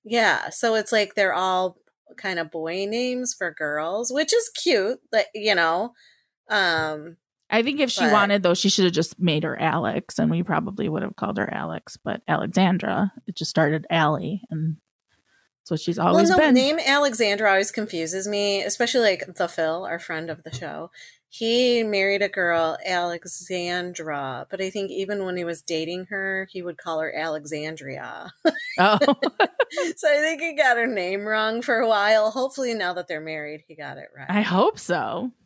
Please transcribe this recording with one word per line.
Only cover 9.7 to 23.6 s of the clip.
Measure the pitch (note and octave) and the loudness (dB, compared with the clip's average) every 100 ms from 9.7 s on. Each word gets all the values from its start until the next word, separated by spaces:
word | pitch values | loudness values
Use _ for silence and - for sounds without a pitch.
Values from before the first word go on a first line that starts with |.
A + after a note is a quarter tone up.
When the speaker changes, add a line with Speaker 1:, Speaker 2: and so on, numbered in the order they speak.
| D#3+ G#2 - - - | 0 0 -2 -4 -2
Speaker 2:
and | D#3 | 0
we | E3 | 2
probably | F3 D#3+ D#3+ G3+ E3 | 0 -2 -2 -4 -4
would | D#3 | -2
have | - - | -4 -6
called | - G3 | -6 -4
her | - | -4
Alex, | - - - - - | -4 -6 -10 -12 -12
but | - - - | -8 -8 -2
Alexandra. | E3 - F3+ F#3 F3+ - F#3 G3 - - | -2 0 2 2 2 0 -2 -2 -4 -14
It | - | -8
just | D#3+ | -4
started | - D#3 D#3 D3+ | 0 2 0 0
Allie, | E3 D3+ D3+ - G3 - | 0 2 0 -4 -8 -8
and | D#3+ D#3+ D#3 _ _ _ _ _ _ _ _ | -4 -4 -4 _ _ _ _ _ _ _ _
that's | - | -6
what | D#3 | -6
she's | - F3 | -2 0
always | F3 - E4 | 4 6 6
Speaker 1:
Well, | F#4 | 6
no, | D#4 | 6
Speaker 2:
been. | |
Speaker 1:
name | B3+ C4+ D#4+ | 6 4 2
Alexandra | C4+ C#4+ C#4+ A3+ G#3+ G3+ G#3+ | 2 4 4 2 2 2 4
always | F#3+ G3+ | 4 2
confuses | - G#3+ E3+ D#3+ F#3+ F#3+ | -2 -6 -4 -4 -4 -4
me, | G3+ G3+ G3 | -2 0 0
especially, | - - A#3 B3+ | 0 0 2 4
like, | A3 F3+ - F3 | 4 2 -4 -4
the | F3 | -4
Phil, | - D#3+ E3 | -2 -2 -2
our | F#3+ E3+ | -6 -8
friend | - D#3+ E3 | -6 -8 -8
of | D#3 | -10
the | D#3+ | -12
show. | - D#3+ D3+ D#3+ - - _ _ | -12 -10 -10 -14 -16 -20 _ _
He | - A3+ A#3+ B3 A#3+ | -6 0 2 4 2
married | A3 G3+ G3 G3 | 2 0 2 2
a | G3 | 0
girl, | G3 F3 E3+ D#3+ D#3 - | 0 2 2 0 -2 -4
Alexandra, | F3+ F3 E3+ F3+ - - F#3 | -2 -2 -4 -6 -8 -6 -6